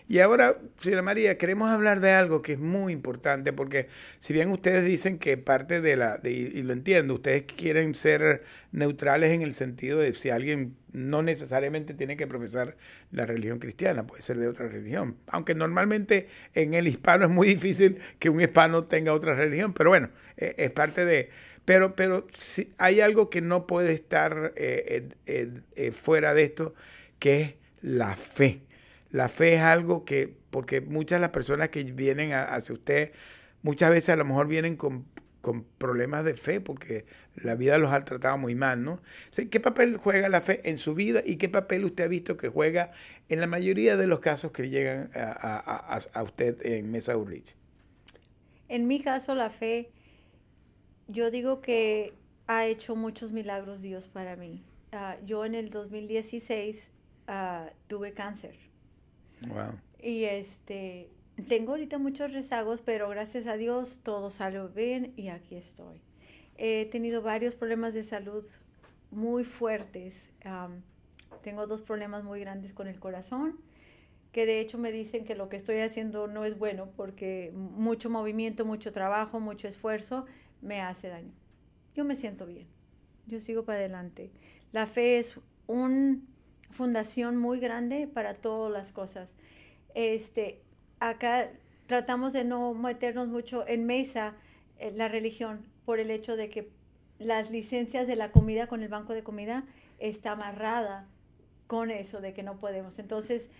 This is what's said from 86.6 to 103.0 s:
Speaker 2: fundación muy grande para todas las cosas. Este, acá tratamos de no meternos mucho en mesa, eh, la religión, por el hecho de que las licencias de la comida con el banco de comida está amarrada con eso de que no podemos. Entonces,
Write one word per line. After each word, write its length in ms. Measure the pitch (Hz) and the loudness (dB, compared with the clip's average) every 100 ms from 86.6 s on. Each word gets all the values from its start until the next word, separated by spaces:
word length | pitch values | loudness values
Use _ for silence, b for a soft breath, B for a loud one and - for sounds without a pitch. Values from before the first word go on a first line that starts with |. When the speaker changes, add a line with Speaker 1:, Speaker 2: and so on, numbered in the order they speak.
| - | -20
Speaker 2:
fundación 640 | - 254 226 214 - 233 240 | -6 -2 -2 -2 -4 -2 -2
muy 240 | 240 254 | -2 -2
grande 460 | 240 226 240 277 294 | -4 -4 -4 -4 -6
para 280 | 269 208 | -6 -6
todas 380 | 202 226 220 220 | -6 -6 -4 -4
las 200 | 208 196 | -6 -8
cosas. 420 | - 190 196 180 _ b b b b b | -12 -12 -12 -18 _ b b b b b
Este, 640 | - 226 220 220 - 208 - _ _ _ _ | -4 -2 -2 -4 -6 -6 -8 _ _ _ _
acá 500 | 233 226 240 247 233 - _ _ - | -4 -2 -2 0 -2 -8 _ _ -4
tratamos 460 | 247 240 247 262 | -2 -2 -2 -2
de 120 | 262 | -2
no 300 | 240 247 240 | -2 -2 -4
meternos 540 | 226 247 247 247 240 247 | -4 -6 -4 -4 -4 -4
mucho 380 | 233 233 247 - | -6 -6 -8 -4
en 200 | 233 233 | -2 0
mesa, 480 | 247 269 247 214 214 b b b _ | -2 -2 -4 -8 -10 b b b _
eh, 140 | 220 | -10
la 140 | 208 226 | -4 -4
religión, 580 | 220 220 220 226 214 - _ | -2 -6 -6 -10 -10 -16 _
por 140 | - 226 | -4 -2
el 120 | 220 | -2
hecho 260 | 220 214 226 | -6 -6 -6
de 140 | 208 | -6
que 200 | 214 202 - _ _ _ _ | -10 -12 -18 _ _ _ _
las 320 | 220 220 220 | -4 -2 -2
licencias 560 | 226 220 247 233 254 247 | -8 -6 -4 -4 -4 -2
de 100 | 226 | -2
la 140 | 214 | 2
comida 360 | - 220 220 240 | 4 4 -2 -4
con 160 | 226 | -8
el 60 | 214 | -8
banco 260 | 208 208 | -10 -8
de 80 | 226 | -10
comida 420 | 220 208 208 247 269 b b b | -10 -10 -8 -8 -10 b b b
está 340 | 220 208 220 | -10 -8 -8
amarrada 760 | 208 208 202 220 233 214 196 196 _ _ _ _ _ - | -8 -10 -8 -4 -4 -4 -8 -16 _ _ _ _ _ -8
con 240 | 226 226 | -6 -4
eso 300 | 214 196 214 | -8 -10 -12
de 120 | 196 | -12
que 100 | 190 | -12
no 160 | 196 196 | -12 -10
podemos. 400 | 202 190 190 | -8 -8 -10
Entonces, 520 | 180 | -14